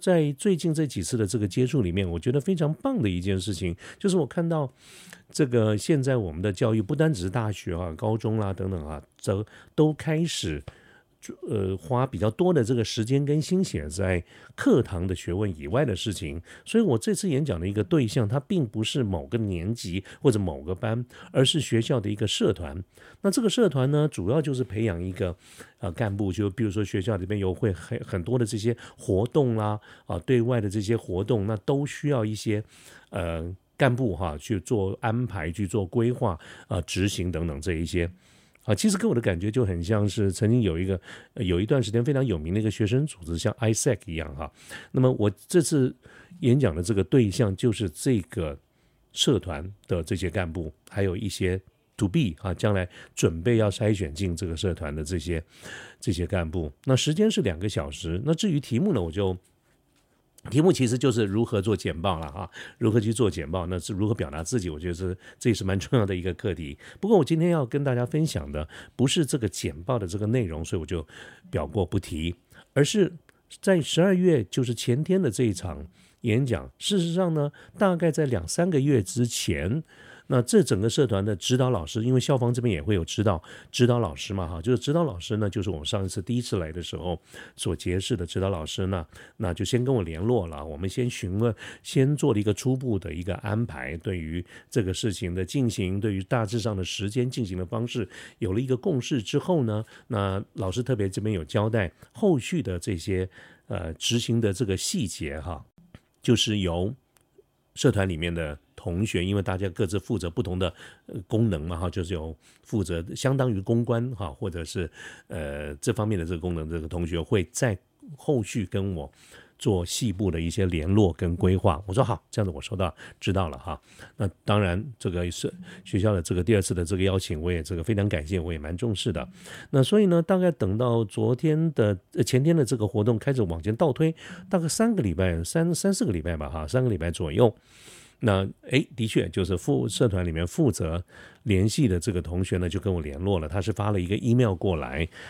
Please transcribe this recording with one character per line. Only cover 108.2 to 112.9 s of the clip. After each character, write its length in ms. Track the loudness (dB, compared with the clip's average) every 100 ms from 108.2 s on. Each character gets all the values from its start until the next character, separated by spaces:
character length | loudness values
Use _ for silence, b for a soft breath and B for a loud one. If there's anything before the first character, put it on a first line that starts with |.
| -2
的 260 | -2 -4 -8 _ -12
同 300 | -6 -2 0
学， 180 | 0
因 100 | 0
为 60 | 0
大 160 | -2 -2
家 100 | -4
各 160 | -2 -2
自 120 | -2
负 200 | -2 -4
责 100 | -4
不 140 | -4
同 160 | -4 -2
的， 140 | -2 -4 B B -14
呃， 120 | -14 -2
功 220 | 2 2
能 140 | 0
嘛 140 | -4 -4
哈， 120 | -4
就 160 | -4
是 80 | -4
有 240 | -6 -8 -12 b b
负 200 | -6 -2
责 180 | -2